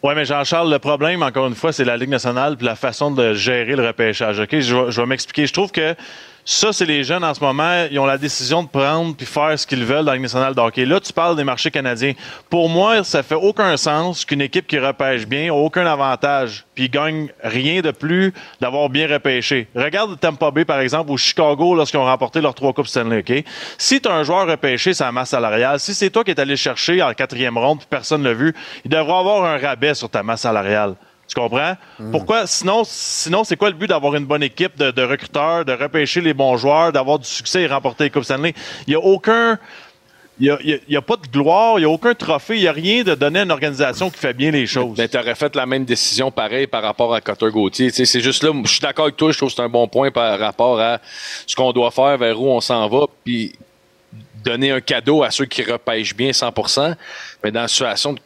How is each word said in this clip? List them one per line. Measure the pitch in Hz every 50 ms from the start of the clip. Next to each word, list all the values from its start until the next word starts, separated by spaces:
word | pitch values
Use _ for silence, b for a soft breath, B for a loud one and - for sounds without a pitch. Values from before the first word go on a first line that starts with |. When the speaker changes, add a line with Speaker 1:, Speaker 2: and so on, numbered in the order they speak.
Speaker 1:
Ouais, | - 139 147
mais | 156 147
Jean-Charles, | 123 143 143 139 - 170 165 170 165
le | 151 139
problème, | - 147 147 139 143 160 180 180 160
encore | 135 113 135 135 131
une | 120
fois, | - - 165 151
c'est | - 135
la | 123 120 120
Ligue | 123 131
nationale | 139 127 - 127 120 127 135 147 151
puis | 120 120
la | 120 110 -
façon | - 131 113 - 143 147
de | 143 131 123 113 107
gérer | 104 98 113 127 123 117 110 139
le | 135 120
repêchage. | 117 113 - 117 110 104 - 120 110 104 101
Ok, | 107 101 - 156
je | 139 120 123
vais, | 123 127 120
je | 117 113
vais | 120 123
m'expliquer. | 131 127 - - - - 147
Je | 135
trouve | - - 196 190
que | - - 160 156 165 B B B B B B B B B B
ça, | - - - 190 220 208
c'est | - 185
les | 160 151 147 135
jeunes | 120 160 180 175
en | 160 147
ce | -
moment, | 147 139 131 143 151 170 175 175 170 147
ils | 139 143
ont | 135 135
la | 135 135
décision | 139 147 - - 131 123 147 170 175
de | 143
prendre | - 143 139 139 151 160 170 170 151
puis | 139 131 -
faire | - 151 147 156 156 143
ce | - -
qu'ils | 143 131 120
veulent | 113 135 147 156
dans | 147
la | 135
Ligue | 127 131
nationale | 123 107 127 131 135 135
de | 127
hockey. | 117 113 - 131 127
Là, | 127 160 196
tu | - - -
parles | - 165 175 175
des | 156 143
marchés | 139 127 117 - 160
canadiens. | - 156 135 127 120 113 123 139 131 B B B B B B _
Pour | - 170 170 165
moi, | 165 170 190 214 226 220 190
ça | - - 156
fait | 131 - 151
aucun | 156 180 202 214 - 214 190 165 131
sens | - 156 147 151 165 180 175 - -
qu'une | - 156 143
équipe | 139 127 - 180 -
qui | _ - 147
repêche | 127 139 135 - 139 135 131 120 110 107
bien | 131 139 156 170
a | 156
aucun | 143 147 156 - 180 180
avantage | 170 156 143 139 135 127 120 - 143 143 139 131 117 104 104 - _ _
puis | - 131 127
gagne | 123 143 147 156 156 156 156 143 - _ -
rien | 113 107 127 131 147 165 185
de | 175 156
plus | 135 - - 151 170 180 190 196 185 B B B B B
d'avoir | 131 123 127 143 147 139
bien | 127 143 156 156
repêché. | 147 143 - 139 131 123 117 - 143 131 113 - _
Regarde | 120 127 147 151 196 220 214 190 147
Tampa | - 165 156 135 170 151
Bay, | 135 147 165
par | - 156 139
exemple, | 135 127 135 156 165 147
ou | 139 127
Chicago, | - - - - 165 151 147 135 160 175 180
lorsqu'ils | 165 151 131 - 147
ont | 135
remporté | 127 131 123 131 117 - 165
leurs | 151 147 123
trois | - 135 139 127
Coupes | - 139 -
Stanley, | - 131 117 113 117 110
ok ? | 95 - 120 139 156 B B B B B B B
Si | - - 262 269
t'as | - 240 180
un | 160 151
joueur | 139 170 185 196 170
repêché, | 160 143 - 139 127 120 - 185 185
sa | - 156 127
masse | 120 123 127 -
salariale, | - 131 117 113 107 110 120 131 143 143
si | - - 202
c'est | - - 190
toi | 185 220 233
qui | 196
es | 175 147
allé | 139 139 139
chercher | 131 - 147 123 - - - 170 185 175
en | 135 113
quatrième | - 135 131 - 120 131 123 117 117
ronde | 120 135 156 147
puis | - _
personne | - 135 117 - 160 151 143
l'a | 131 117
vu, | 113 131 160 156 B B B B B B
il | 127
devrait | 143 160 156 147 170 185
avoir | 185 190 208 208 185
un | 170 156 143
rabais | 127 143 131 117 131 151 147
sur | - - 113
ta | - 110 101
masse | 107 117 113
salariale. | - 117 110 107 98 98 104 107 104 101 92 - b b b b b _
Tu | - 143
comprends ? | 120 117 113 127 147 170 185 180 B B B B
Speaker 2:
Hmm. | 110 110
Speaker 1:
Pourquoi ? | - 160 - - 220 226 208 175
Sinon, | - - - 180 196 226 226
sinon, | - - - - - - - - 160 170 196 220
c'est | - 180
quoi | 151 202 208
le | 185
but | 156 190
d'avoir | 202 180 156 139 143 143
une | 147 143
bonne | 135 147 151
équipe | 147 135 - - 175 151 - -
de, | 147 135
de | 120 127 127
recruteurs, | 123 139 135 - - - 147 143 156 170 170 165
de | 135 127
repêcher | 117 139 147 - 160 147 131 - 175
les | 175 160 151
bons | 135 135 135 127 120
joueurs, | 110 139 147 156 165 170
d'avoir | 151 139 131 135 147 147
du | 123 -
succès | - - - - - 185
et | 180 151
remporter | 139 139 117 135 117 - 151
les | 143
Coupes | - 139 123
Stanley ? | - 135 135 147 170 160 B B B B B B B
Il | 143
y |
a | 156
aucun, | 165 190 196 185 - 220 220 233 233 233 226 214 B B B B B B B B _ _ b b b b _ _
il | 127 139
y |
a, | 147 139 127
il | 151
y | 151
a, | 139 - -
il | 143
y | 143
a | 135
pas | - 233 226
de | 165 135
gloire, | 120 143 143 151 170 196 226 233 226 202
il | 160
y |
a | 151
aucun | 160 160 - 240 240
trophée, | 233 - - 160 143 - - 226
il | 226 196
y | 170
a |
rien | 151 147 160 185 214 240 240
de | 185 160
donner | 131 139 143 156 185
à | 208
une | 185
organisation | 160 139 135 147 143 131 147 135 120 101 180 185
qui | 160 -
fait | - 139 123
bien | 123 135 156
les | 156 143 127
choses. | 107 - 135 123 120 110 104
Speaker 3:
Mais | 117 110
t'aurais | - 127 117 117 117
fait | - 151 143 -
la | 147 127 127
même | 131 135 131
décision | 123 120 - - - - - 131 135
pareil | - - 113 107 110 131 135
par | 127 - 113
rapport | 107 107 104 - 120 117 117
à | 110
Cutter | - - 104 - - 110
Gauthier. | 107 110 104 95 - - 127 127
Tu | 113 -
sais, | 127
c'est | - - 123
juste | 113 135 127 -
là, | - 156 156 143 110
je | -
suis | - -
d'accord | - 143 139 - 156
avec | 151 143
toi, | - 156 156
je | 147 -
trouve | - 131
que | -
c'est | -
un | 120 120
bon | 120 120 120 107
point | - 123 135 139
par | - 123 117 113 104 98
rapport | 107 107 98 - 117 123 123 113
à | 110 117 120 113 B B B B B B B B B
ce | B -
qu'on | - 131 127 120
doit | 123 120 117
faire, | - - 131 139 143 131
vers | 123 117 113 107
où | 127 139
on | 131 117
s'en | - - 127 117 110 107
va, | 107 135 147 139 _ _ _
puis | - 120 117 113 - - _ - _ _ _ _ _ _ _ _ _ - 110 110 - _ 110 107
donner | 123 117 120 135 139
un | 135 131
cadeau | 123 - 143 120 113 117 147 156
à | 143 117
ceux | - - 143
qui | 127 - -
repêchent | 123 104 120 117 _ - 117 113 110 - 104
bien | 101 123 135 131
cent | - - 120
pour | 117 - 107 -
cent. | - - 139 160 170 - B B B B B B B B -
Mais | 107
dans | 104 117
la | 117 117
situation | - - 135 120 101 - - 147 143
de | 117 _